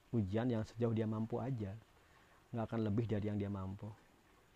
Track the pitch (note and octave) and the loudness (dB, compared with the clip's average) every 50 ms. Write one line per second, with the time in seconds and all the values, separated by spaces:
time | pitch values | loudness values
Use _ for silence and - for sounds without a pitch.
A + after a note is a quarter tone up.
0 | _ - - A#2 G#2 F#2 G2 A2 A#2 B2+ A#2 A2 A2 - - A2+ A#2+ A2+ A#2 A2 | _ -2 0 2 2 2 2 2 2 2 2 2 0 -2 -2 0 2 2 4 2
1 | A2 G#2+ A2 G#2+ A2+ A2+ - A#2 A2 B2+ C#3 A#2 G#2+ F#2+ G2+ A2+ - - - - | 2 2 0 -2 -2 -2 -2 -2 -2 -2 -2 -2 -2 -4 -6 -10 -14 -20 -20 -20
2 | - - - - - - - - - - - A#2+ A2 A2 - A#2 A2 G#2+ G2+ A2+ | -20 -20 -20 -20 -20 -20 -20 -20 -16 -8 -4 -4 -2 -2 0 0 2 2 2 2
3 | A#2 G#2 A2 G#2 G2+ G#2 G#2 G#2+ G2+ G2 G2+ G2 F#2+ F#2+ F#2+ G2+ - G#2 G#2 - | 2 2 0 0 0 0 0 0 0 0 -2 -4 -4 -6 -6 -8 -8 -10 -12 -12
4 | - - - - - - - - - - - | -20 -20 -20 -20 -20 -20 -20 -20 -20 -12 -2